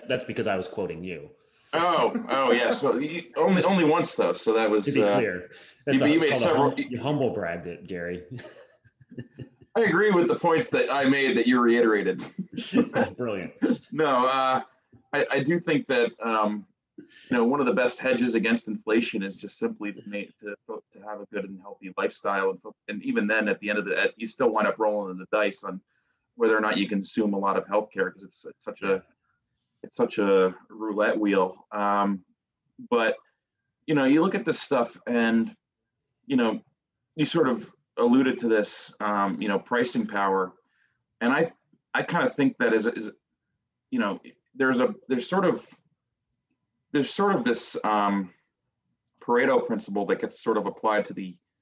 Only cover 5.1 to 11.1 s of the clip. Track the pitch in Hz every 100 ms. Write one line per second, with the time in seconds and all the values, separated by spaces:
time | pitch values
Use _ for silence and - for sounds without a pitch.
5.1 | 101 98 90 - - - _ - 131 143
6.1 | 160 151 131 123 151 165 165 135 120 127
7.1 | 147 123 98 85 87 87 85 87 90 87
8.1 | 90 - 120 - - - _ _ _ _
9.1 | - - - - _ - - 214 175 214
10.1 | 180 170 151 170 160 - 135 123 135 131